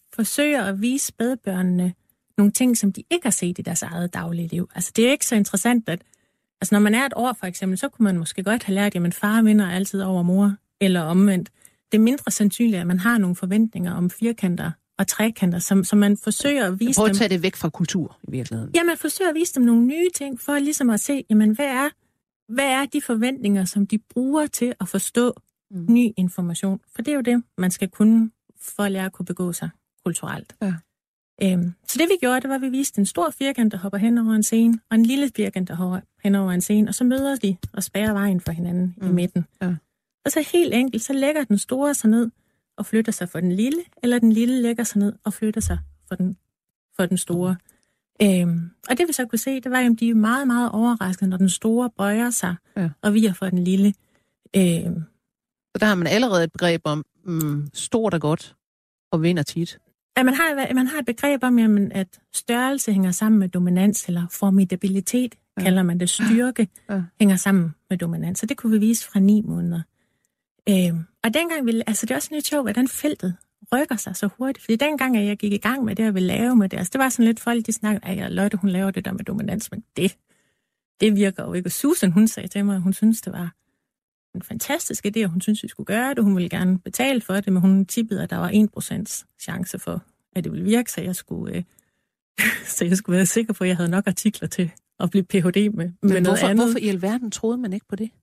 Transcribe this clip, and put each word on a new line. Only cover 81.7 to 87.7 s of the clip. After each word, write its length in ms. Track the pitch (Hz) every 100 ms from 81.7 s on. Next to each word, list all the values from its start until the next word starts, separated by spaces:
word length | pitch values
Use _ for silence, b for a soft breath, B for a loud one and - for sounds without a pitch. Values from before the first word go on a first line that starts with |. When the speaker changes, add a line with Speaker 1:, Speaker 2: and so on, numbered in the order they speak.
Speaker 1:
Susan, 400 | - 277 349 190
hun 160 | 175 220
sagde 200 | - 185
til 160 | 202
mig, 100 | 202 190
at 60 |
hun 100 | 180
synes, 280 | 190 214 220
det 120 | -
var 200 | - 175 - _ _ _ _ _ _ _
en 80 | 180
fantastisk 640 | - 233 - 302 - - 202
idé, 180 | 214
og 40 | 202
hun 100 | 170
synes, 220 | 196 214
vi 60 | -
skulle 160 | - -
gøre 280 | 208 254
det. 100 | 269
Hun 100 | 208 190
ville 120 | 175
gerne 300 | 170 185 185
betale 420 | - - 262 254
for 140 | -
det, 180 | 190 202
men 100 | 185
hun 240 | 190